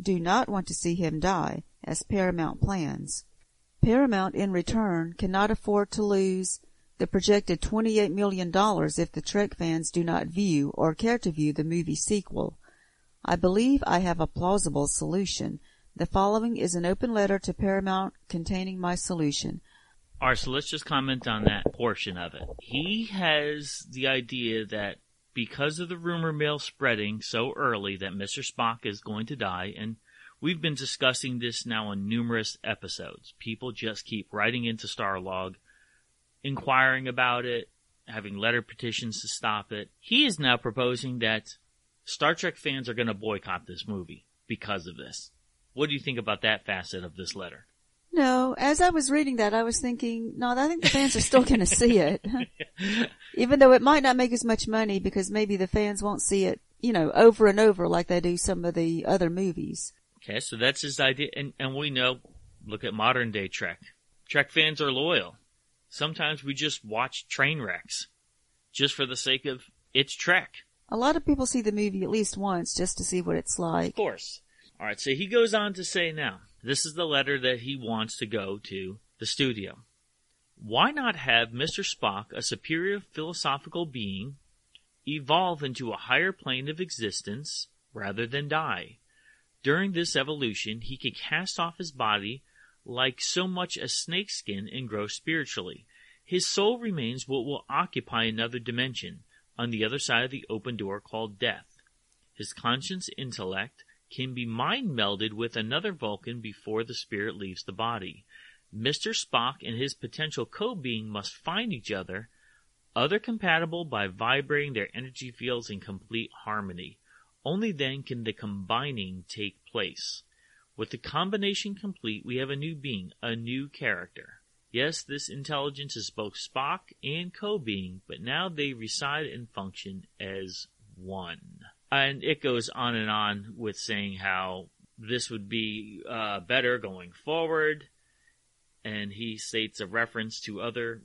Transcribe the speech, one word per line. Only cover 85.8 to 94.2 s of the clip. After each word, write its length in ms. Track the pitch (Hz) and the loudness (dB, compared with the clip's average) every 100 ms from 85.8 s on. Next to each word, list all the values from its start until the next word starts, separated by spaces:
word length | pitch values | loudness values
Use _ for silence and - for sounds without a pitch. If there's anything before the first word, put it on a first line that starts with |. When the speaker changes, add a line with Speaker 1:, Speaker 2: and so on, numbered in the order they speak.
| 120 | -6
Speaker 2:
a 40 | 95 | -6
higher 360 | - 131 185 | 2 2 2
plane 360 | 190 135 127 139 | -2 -4 -4 -4
of 120 | 156 | -6
existence 880 | 180 - 110 - - 110 151 - - _ _ | -8 -4 -4 -4 -6 -8 -8 -10 -10 _ _
rather 320 | 110 101 101 117 | -10 -6 -4 -4
than 220 | 139 143 | -4 -2
die? 500 | 156 156 92 87 113 _ _ _ _ _ _ | -2 -2 -4 -6 -16 _ _ _ _ _ _
During 300 | 131 160 196 | 2 2 2
this 220 | 170 170 | 0 0
evolution, 680 | 147 135 151 123 101 107 113 | 0 -2 -2 -2 -2 -6 -6
he 140 | 117 131 | -8 -6
could 200 | 131 - | -6 -6
cast 420 | - 156 185 - | -4 -4 -2 -4
off 200 | 170 - | -4 -4
his 120 | 175 | -12
body 540 | 135 110 104 101 131 - _ - _ | -2 0 2 0 -8 -14 _ -20 _
like 360 | - 120 131 131 | -10 -2 -2 -2
so 280 | - 180 185 | -2 -2 -2
much 280 | 180 180 - | -2 -4 -6
a 120 | 127 | -4
snake 420 | - - 175 | -4 -4 -4